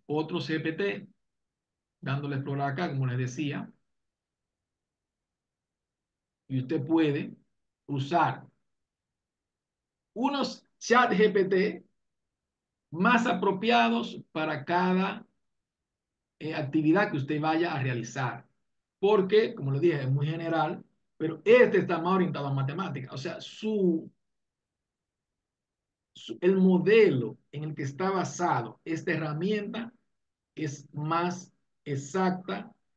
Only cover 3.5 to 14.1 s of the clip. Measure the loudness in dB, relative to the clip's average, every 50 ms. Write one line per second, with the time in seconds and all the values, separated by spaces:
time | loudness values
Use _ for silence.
3.5 | -6 -8 -10 -12 -16 _ _ _ _ _ _ _ _ _ _ _ _ _ _ _
4.5 | _ _ _ _ _ _ _ _ _ _ _ _ _ _ _ _ _ _ _ _
5.5 | _ _ _ _ _ _ _ _ _ _ _ _ _ _ _ _ _ _ _ -6
6.5 | -4 -4 -4 -2 -4 -4 -2 0 2 2 4 2 2 -2 -4 -8 -12 -18 _ _
7.5 | _ _ _ _ _ _ _ -8 -4 -4 -2 0 2 2 2 2 0 -4 -12 -20
8.5 | _ _ _ _ _ _ _ _ _ _ _ _ _ _ _ _ _ _ _ _
9.5 | _ _ _ _ _ _ _ _ _ _ _ _ -8 -2 -2 -2 0 -2 -4 -4
10.5 | -6 -10 _ _ _ _ 0 4 4 6 6 4 4 4 4 4 4 2 2 2
11.5 | 2 2 2 0 -2 -6 -14 _ _ _ _ _ _ _ _ _ _ _ _ _
12.5 | _ _ _ _ _ _ _ -12 -4 0 2 4 4 4 2 2 0 0 0 -2
13.5 | -2 0 0 2 2 4 4 2 0 -2 -4 -6